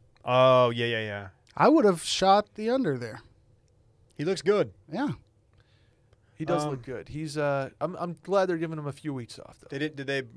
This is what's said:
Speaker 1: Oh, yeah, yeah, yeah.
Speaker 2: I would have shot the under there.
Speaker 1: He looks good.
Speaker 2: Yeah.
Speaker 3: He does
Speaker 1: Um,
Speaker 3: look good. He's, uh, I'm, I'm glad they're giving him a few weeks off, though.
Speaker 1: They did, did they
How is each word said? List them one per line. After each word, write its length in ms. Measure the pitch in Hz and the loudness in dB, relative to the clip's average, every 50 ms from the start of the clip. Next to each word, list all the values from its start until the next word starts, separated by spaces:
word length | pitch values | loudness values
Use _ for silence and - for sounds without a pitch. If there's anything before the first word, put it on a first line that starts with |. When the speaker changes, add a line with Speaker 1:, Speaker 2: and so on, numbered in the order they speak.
| _ _ _ _ - | _ _ _ _ -4
Speaker 1:
Oh, 460 | - 123 127 127 131 127 127 127 120 | 2 4 6 8 8 8 8 6 4
yeah, 160 | 120 120 117 | 2 0 -2
yeah, 160 | 117 117 110 | -2 -2 -2
yeah. 280 | 110 107 101 101 101 98 - _ _ _ - | -4 -6 -8 -8 -10 -14 -18 _ _ _ -2
Speaker 2:
I 120 | - 151 220 | 4 4 6
would 160 | 302 330 226 | 6 6 6
have 180 | 202 180 165 - | 4 4 2 -2
shot 500 | - - - - 190 196 208 208 _ - | -6 -2 0 4 4 4 4 2 _ -6
the 160 | - 214 226 | -8 -4 -2
under 260 | 240 269 262 175 135 123 | -2 0 0 -2 -2 -4
there. 240 | 120 113 110 113 - - _ _ _ _ _ _ _ _ _ _ _ _ _ _ _ _ _ | -6 -10 -14 -14 -20 -20 _ _ _ _ _ _ _ _ _ _ _ _ _ _ _ _ _
Speaker 1:
He 100 | - 143 | -6 -4
looks 180 | 170 190 - - | -4 -4 -2 0
good. 300 | 170 208 208 160 110 - _ _ - 143 | 0 2 2 2 -2 -4 _ _ -12 -6
Speaker 2:
Yeah. 160 | 202 277 277 135 - - _ _ _ _ _ _ _ _ _ _ _ _ _ _ _ _ _ _ _ _ _ _ | -4 -4 -4 -4 -6 -10 _ _ _ _ _ _ _ _ _ _ _ _ _ _ _ _ _ _ _ _ _ _
Speaker 3:
He 80 | - 156 | -10 -4
does 200 | 160 175 147 151 | -2 -2 0 0
Speaker 1:
Um, 60 | 151 | -2
Speaker 3:
look 120 | 139 131 120 | -6 -8 -10
good. 240 | 131 127 110 82 - | -10 -12 -12 -12 -12
He's, 280 | - 151 160 151 139 | -10 -10 -10 -8 -4
uh, 340 | 156 147 143 143 139 135 - - - | -2 -2 0 0 -2 -4 -6 -8 -6
I'm, 160 | - 165 180 - | -8 -6 -6 -6
I'm 180 | 175 175 165 - - | -8 -8 -8 -10 -6
glad 240 | - 185 202 190 | 0 0 2 2
they're 120 | 185 175 165 | 2 0 -4
giving 200 | 165 165 160 156 | -4 -6 -8 -8
him 80 | 147 | -8
a 60 | 143 - | -10 -10
few 200 | - - 156 139 | -10 -8 -8 -8
weeks 260 | 131 117 - - - | -8 -8 -12 -14 -18
off, 160 | - - - _ | -18 -20 -20 _
though. 60 | - - | -18 -12
Speaker 1:
They 80 | 139 139 | -8 -6
did, 180 | 147 156 - | -6 -6 -6
did 100 | 139 139 | -8 -6
they 160 | 131 139 135 131 113 113 | -4 -4 -4 -4 -8 -14